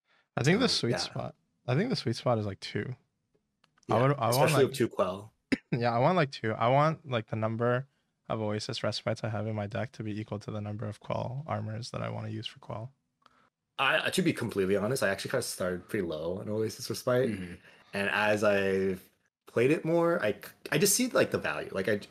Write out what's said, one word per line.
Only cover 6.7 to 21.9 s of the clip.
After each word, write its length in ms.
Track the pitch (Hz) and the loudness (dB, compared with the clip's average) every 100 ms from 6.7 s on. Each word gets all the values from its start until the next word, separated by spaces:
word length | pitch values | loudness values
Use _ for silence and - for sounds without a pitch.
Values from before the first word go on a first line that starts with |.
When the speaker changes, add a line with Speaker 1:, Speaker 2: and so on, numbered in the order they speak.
| 139 156 160 131 | 6 4 0 -4
Speaker 1:
like, 180 | 120 - | -4 -2
the 80 | 110 | -2
number 520 | 110 113 120 123 135 _ _ _ - | -2 0 0 0 -4 _ _ _ -6
of 140 | 117 | -2
Oasis 420 | 107 107 - 113 | -2 -4 -6 -4
Respites 400 | 107 - 117 113 | -4 -2 -4 -4
I 60 | 110 | -4
have 160 | 107 107 | -4 -4
in 100 | 107 | -4
my 120 | 101 | -4
deck 240 | 110 110 | -6 -6
to 100 | - | -8
be 160 | 110 104 | -6 -6
equal 200 | 107 107 | -6 -8
to 120 | - | -6
the 100 | 107 | -8
number 260 | 104 104 107 | -6 -6 -8
of 120 | - | -8
Quell 440 | - - - 131 156 | -6 -4 -4 -6 -6
armors 440 | 107 110 110 120 | -4 -4 -8 -8
that 100 | 117 | -6
I 80 | 113 | -6
wanna 200 | 110 110 | -6 -6
use 180 | 107 - | -8 -10
for 120 | - | -12
Quell. 320 | - 107 123 - _ _ _ _ _ _ _ - | -12 -10 -12 -16 _ _ _ _ _ _ _ -2
Speaker 2:
I, 320 | 139 156 123 | 2 2 0
to 120 | 190 | 2
be 120 | 165 | 0
completely 440 | 127 113 101 95 98 | 0 -2 0 2 2
honest, 260 | 104 135 | 2 0
I 60 | 98 | 0
actually 220 | 98 - | 0 -2
kinda 120 | 127 | -4
started 440 | - - 92 90 - | -4 -4 -4 -4 -4
pretty 200 | 107 85 | -4 -2
low 320 | 78 82 95 | -4 -4 -6
on 100 | 113 | -4
Oasis 400 | 107 110 - - | -4 -4 -6 -8
Respite. 400 | 110 - 123 127 | -4 0 2 2
Speaker 3:
Mm-hmm. 240 | 98 90 87 - - - | -2 -10 -14 -20 -20 -8
Speaker 2:
And 160 | 101 101 | -4 -2
as 340 | 101 107 104 | 2 2 4
I've 580 | 107 101 98 95 95 90 - _ _ _ - | 4 4 4 2 0 -2 -8 _ _ _ -4
played 240 | 117 131 | 2 4
it 140 | 165 160 | 4 2
more, 380 | 170 170 170 | 2 2 2
I 80 | 107 | 0
c-, 60 | - - - - | -2 -10 -18 -2
I 60 | 151 | 2
just 180 | 196 - | 4 2
see, 120 | 247 | 2
like, 200 | - - | 2 2
the 60 | 92 | 0
value. 320 | 82 76 - | -2 -4 -4
Like, 160 | 98 | -4
I, 120 | 95 | 0